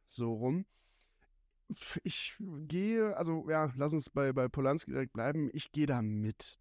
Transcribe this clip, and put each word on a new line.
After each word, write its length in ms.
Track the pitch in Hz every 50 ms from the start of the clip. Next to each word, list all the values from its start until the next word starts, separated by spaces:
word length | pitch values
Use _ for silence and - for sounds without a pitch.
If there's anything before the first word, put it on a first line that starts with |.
| - _
so 260 | - - 120 117 113
rum. 320 | 107 120 127 151 180 202 - _ _ _ _ _ _ _ _ _ _ _ _ _ _ _ _ _ _ _ - 220 - - - - 165 -
Ich 320 | 180 - - - - - -
gehe, 760 | 214 185 160 143 156 143 160 180 196 214 226 226 214 214 196
also 340 | - 170 165 165 160 - 147
ja, 220 | 156 156 156 143 123 131
lass 160 | 143 151 156
uns 160 | 156 135 -
bei, 240 | - 143 139 135 131
bei 140 | 135 127 123
Polanski 440 | - 147 135 135 143 165 - -
direkt 220 | 131 131 135 - -
bleiben. 360 | 117 113 135 143 160 147 127 -
Ich 180 | 151 - -
gehe 140 | - 147 151
da 160 | 147 131 120
mit 540 | 110 107 107 104 107 110 110 - - - - -